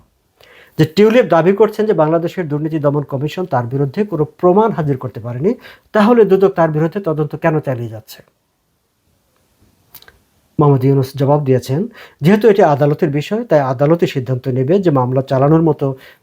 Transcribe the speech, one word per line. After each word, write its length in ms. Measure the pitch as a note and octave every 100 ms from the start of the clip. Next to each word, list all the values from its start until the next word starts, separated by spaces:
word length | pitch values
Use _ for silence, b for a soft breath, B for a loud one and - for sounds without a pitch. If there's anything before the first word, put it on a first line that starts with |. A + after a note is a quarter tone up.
| _ _ _ _ b b b -
যে 60 |
টিউলিপ 400 | D#3 - A3 A#3
দাবি 280 | F3+ E3 F3
করছেন 340 | G3+ G#3 G#3+ G#3+
যে 60 |
বাংলাদেশের 560 | E3 D#3 E3 E3 F#3 D#3
দুর্নীতি 300 | D3 D#3 D#3
দমন 240 | C#3+ D3
কমিশন 440 | C#3 C3+ D3+ F#3+ F3+
তার 200 | B2+ A#2+
বিরুদ্ধে 400 | C3+ C#3 G3 G#3
কোনো 180 | D#3
প্রমাণ 480 | D3 - F3+ F#3+ A3
হাজির 240 | E3 D3 B2+
করতে 240 | B2 A#2
পারেনি, 340 | A#2 B2 F#3 A#3+ B B B
তাহলে 320 | G#3+ G#3 A#3+
দুদক 260 | F#3 F#3+ F#3+
তার 160 | F#3 E3
বিরুদ্ধে 300 | D3+ D#3+ G#3
তদন্ত 360 | F#3 D3+ D3 D3+
কেন 240 | E3 D#3
চালিয়ে 280 | D3 A#2 A2+
যাচ্ছে? 340 | A2 - - _ _ _ _ _ _ _ _ _ _ _ _ _ _ _ _ _ - - _ _ _ _ -
মোহাম্মদ 240 | D3 C3+
ইউনূস 280 | C3+ C#3 B2+ C3+
জবাব 280 | C3+ D3
দিয়েছেন, 440 | C3 B2 - C#3+ A#3 B B B
যেহেতু 280 | D#3 G#3+ A3+
এটি 140 | G3+
আদালতের 480 | E3 C#3+ D3 D3 E3
বিষয়, 340 | D3 - G#3+
তাই 160 | A#3+ D3+
আদালতই 460 | C3 B2+ C#3+ E3+ E3
সিদ্ধান্ত 420 | C#3 B2 B2 C#3
নেবে 300 | B2+ C3 G3+
যে 120 | F3
মামলা 320 | C#3 B2 C3
চালানোর 400 | C3 C3 C#3+ D#3+
মতো 340 | E3 D3 C#3 C3 B B